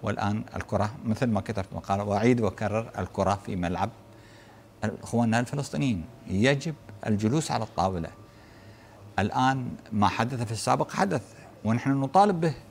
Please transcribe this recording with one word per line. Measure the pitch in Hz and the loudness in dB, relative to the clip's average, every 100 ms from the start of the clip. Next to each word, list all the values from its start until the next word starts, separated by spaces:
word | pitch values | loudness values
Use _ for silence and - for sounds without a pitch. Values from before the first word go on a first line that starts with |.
والآن | 110 101 107 104 - 95 | -4 -2 0 -2 -4 -8
الكرة، | - 101 104 - 117 | -4 -2 -2 -4 -4
مثل | 110 123 | 0 0
ما | 104 | 0
كتبت | - 98 95 | -2 -6 -6
مقالة، | - - 98 | -8 -2 -2
وأعيد | 104 101 113 123 | 0 2 4 4
وأكرر، | 107 - 107 104 117 - | 2 0 -2 -2 -4 -6
الكرة | 92 - 95 98 - | -6 0 0 0 -2
في | 98 | -4
ملعب | 87 87 101 - - - - - - - - - 107 - | -2 0 -2 -4 -20 -20 -20 -20 -20 -20 -20 -6 -6 -6
إخواننا | - 117 117 113 | -4 0 2 2
الفلسطينيين، | 123 143 135 147 143 101 78 - - | 0 -4 -4 -2 0 0 -4 -14 -4
يجب | 95 120 143 165 147 - - - | 2 4 4 0 -8 -14 -10 -2
الجلوس | 104 107 147 156 | 2 2 2 0
على | 123 | -2
الطاولة. | 113 - 92 92 82 - - - - - - - - - - - | -4 0 0 0 -6 -10 -20 -20 -20 -20 -20 -20 -20 -20 -6 -2
الآن | 98 131 131 135 123 - - | 0 2 2 2 -4 -10 -6
ما | 110 101 | 2 2
حدث | - 117 131 | 2 -2 -2
في | 113 | -6
السابق | 113 - 127 147 | -4 0 0 0
حدث | - 202 156 - - - - 107 | 0 0 0 -4 -20 -20 -6 0
ونحن | 120 139 | 2 2
نطالب | 139 135 190 208 180 | 0 4 6 6 4
به | 165 143 - | 0 -2 -12